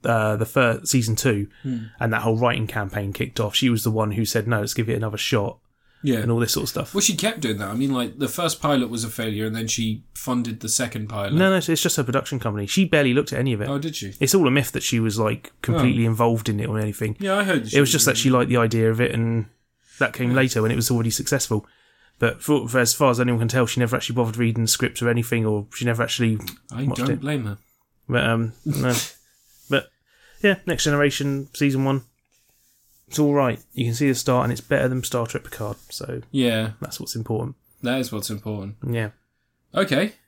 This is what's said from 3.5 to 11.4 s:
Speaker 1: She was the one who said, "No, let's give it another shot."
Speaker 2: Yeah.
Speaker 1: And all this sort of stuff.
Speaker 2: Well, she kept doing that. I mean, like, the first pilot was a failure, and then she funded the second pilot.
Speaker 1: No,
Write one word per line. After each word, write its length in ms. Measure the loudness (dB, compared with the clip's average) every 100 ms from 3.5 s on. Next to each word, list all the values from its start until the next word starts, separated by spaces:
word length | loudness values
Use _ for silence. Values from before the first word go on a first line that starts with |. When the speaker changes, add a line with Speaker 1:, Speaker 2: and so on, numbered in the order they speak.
| 0
Speaker 1:
She 140 | 2
was 140 | 2
the 80 | 0
one 200 | 0 0
who 140 | 0 0
said, 220 | 0 0
"No, 120 | -2
let's 140 | -2
give 160 | -2 -2
it 60 | -2
another 200 | -2 -4
shot." 400 | -2 0 -2 -6 _ _ _ _
Speaker 2:
Yeah. 140 | -2 0
Speaker 1:
And 140 | 2
all 80 | 2
this 120 | 2
sort 100 | 0
of 60 | -2
stuff. 260 | -6 -4 0
Speaker 2:
Well, 60 |
she 140 | 0 2
kept 260 | 0 -2
doing 180 | -4 -4
that. 100 | -4
I 60 | -2
mean, 180 | -2
like, 240 | 0 -4 -4
the 100 | -6
first 320 | -2 -4 -2
pilot 300 | 0 2 0
was 140 | -2
a 40 | -6
failure, 360 | -4 -4 -2 -2
and 100 | -4
then 120 | -4
she 360 | -2 -2 -2 -6 -12
funded 460 | -4 -2 -2 -6
the 60 | -4
second 420 | -2 -2 -6 -8
pilot. 240 | -6 0
Speaker 1:
No, 180 | 2